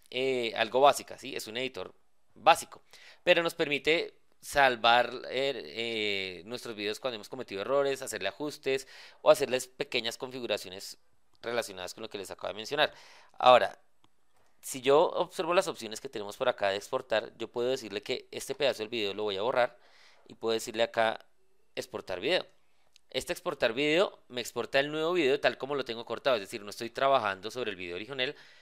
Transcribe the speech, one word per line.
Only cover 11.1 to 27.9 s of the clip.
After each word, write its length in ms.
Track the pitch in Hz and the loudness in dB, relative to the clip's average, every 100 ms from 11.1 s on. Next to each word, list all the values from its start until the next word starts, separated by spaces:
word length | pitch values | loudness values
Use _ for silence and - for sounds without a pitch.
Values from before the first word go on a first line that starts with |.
| _ _ _ | _ _ _
relacionadas 500 | 113 120 110 92 90 | -4 -4 -4 -8 -12
con 100 | - | -12
lo 80 | 113 | -12
que 80 | 104 | -10
les 120 | 92 | -10
acabo 180 | 90 92 | -8 -8
de 60 | |
mencionar. 380 | 92 110 147 143 - - - - _ | -8 -6 -2 -2 -2 -20 -20 -20 _
Ahora, 400 | - 123 95 - _ _ _ _ _ _ _ _ | 8 8 6 -2 _ _ _ _ _ _ _ _
si 220 | - 135 | -12 -2
yo 300 | 123 143 170 | 6 6 6
observo 440 | - 170 - 165 | 2 -4 -4 2
las 140 | 175 180 | 2 2
opciones 320 | 120 113 110 | -4 -10 -10
que 80 | - | -10
tenemos 280 | 110 101 104 | -8 -8 -2
por 120 | 123 | 0
acá 220 | - 101 | 2 0
de 60 | 98 | 0
exportar, 560 | - 131 - 110 - - | -2 -6 0 0 -2 -8
yo 100 | 113 | -8
puedo 220 | 123 120 | -4 -2
decirle 340 | 131 110 101 | -2 -4 -8
que 240 | - 123 - | -6 -8 -8
este 240 | 117 - - | -12 -10 -2
pedazo 220 | 143 104 | 0 0
del 100 | 107 | -4
video 260 | 120 101 | -4 -4
lo 80 | 98 | -2
voy 140 | 107 95 | -4 -2
a 60 | |
borrar 360 | 110 127 123 - - - - - - | 0 2 0 -2 -20 -20 -20 -20 -20
y 80 | |
puedo 200 | - 113 | -8 -2
decirle 280 | 113 - 110 | -2 -2 0
acá 420 | 117 - 110 - - _ _ _ _ - | 0 2 0 0 -10 _ _ _ _ -10
exportar 420 | - 104 95 90 | -8 -10 -8 -6
video. 260 | 113 175 - _ _ _ _ _ _ | 0 0 -2 _ _ _ _ _ _
Este 220 | 131 - | -8 -6
exportar 420 | 175 180 160 123 | -6 -6 -2 0
video 440 | 113 147 160 208 - - | 2 2 4 2 -2 -12
me 140 | 123 | -10
exporta 400 | 113 - 110 135 | -6 -6 0 0
el 100 | 143 | 0
nuevo 220 | 156 156 | -2 0
video 260 | 180 139 143 | 2 4 4
tal 180 | 139 117 | 2 -2
como 200 | 135 143 | -4 -6
lo 80 | |
tengo 200 | 120 113 | -6 -8
cortado, 300 | 113 110 - | -8 -4 0
es 80 | 120 | 0
decir, 200 | 98 110 | -2 -10
no 80 | 101 | -12
estoy 200 | - 117 | -10 -10
trabajando 640 | - 139 135 107 95 104 | 0 4 4 2 -2 -6
sobre 180 | 123 113 | -6 -6
el 60 | 92 | -6
video 180 | 90 | -8